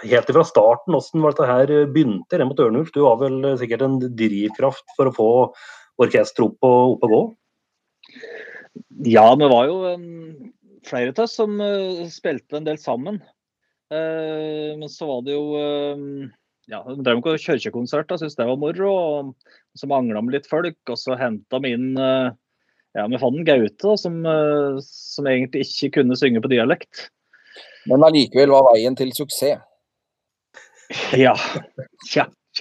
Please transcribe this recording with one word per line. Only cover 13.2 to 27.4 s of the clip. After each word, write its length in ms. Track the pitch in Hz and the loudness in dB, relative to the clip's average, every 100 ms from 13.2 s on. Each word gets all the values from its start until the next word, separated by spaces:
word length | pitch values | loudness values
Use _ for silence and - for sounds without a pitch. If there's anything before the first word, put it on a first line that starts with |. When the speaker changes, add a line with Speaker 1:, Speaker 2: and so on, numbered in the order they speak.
| - _ _ _ _ _ - | -12 _ _ _ _ _ -10
Speaker 2:
Eh, 840 | 156 160 160 156 156 156 151 151 151 | -6 -6 -6 -6 -6 -8 -8 -8 -10
men 120 | 151 | -14
så 180 | - 160 | -12 -8
var 140 | 127 | -6
det 100 | 131 | -4
jo, 220 | 147 147 147 | -6 -4 -4
ehm, 760 | 147 147 143 143 143 139 135 _ _ _ - | -4 -4 -6 -8 -10 -12 -14 _ _ _ -18
ja, 160 | 107 | -16
vi 120 | 120 139 | -14 -6
drev 180 | 131 240 | -2 0
med 160 | 165 156 | 0 -4
kirkekonsert, 680 | - 123 110 120 120 147 156 | -2 -4 -4 -8 -6 -6 -4
da, 80 | 156 | -8
syntes 180 | 151 - | -8 -4
det 100 | 117 | -4
var 100 | 135 | -2
moro, 340 | 151 170 196 | -4 -2 -2
og 440 | 190 165 147 139 127 _ _ _ - | 0 -2 -4 -8 -14 _ _ _ -12
så 100 | 139 | -2
manglet 380 | 139 123 107 120 | 0 0 -2 -2
vi 60 | 135 | -4
litt 100 | - | -2
folk, 300 | 151 175 160 - | -4 -4 -6 -10
og 80 | 117 | -8
så 200 | - 127 | -6 -4
hentet 440 | 127 107 - 131 | -4 -6 -6 -6
vi 100 | 135 | -4
inn, 240 | 120 131 131 | -4 -4 -2
eh, 340 | 131 131 127 120 _ _ _ _ _ - | 0 0 -2 -6 _ _ _ _ _ -6
ja, 120 | 104 | -4
vi 100 | 123 | -2
fant 200 | 123 143 | -2 0
en 80 | 160 | 2
Gaute, 320 | 135 107 - | 2 2 -2
da, 180 | 202 208 | -2 0
som, 300 | 180 165 165 | -2 -6 -2
eh, 540 | 156 151 147 143 135 | 0 0 0 -2 -4
som 440 | 135 - - - 139 | -10 -18 -16 -6 -2
egentlig 360 | 127 131 143 139 | 0 -2 -4 -6
ikke 280 | - 139 147 | -6 -2 0
kunne 160 | 123 127 | 2 2
synge 240 | 139 117 | 2 2
på 80 | 127 | 0
dialekt. 600 | 123 120 170 - - - _ _ _ | 0 2 -2 -6 -20 -20 _ _ _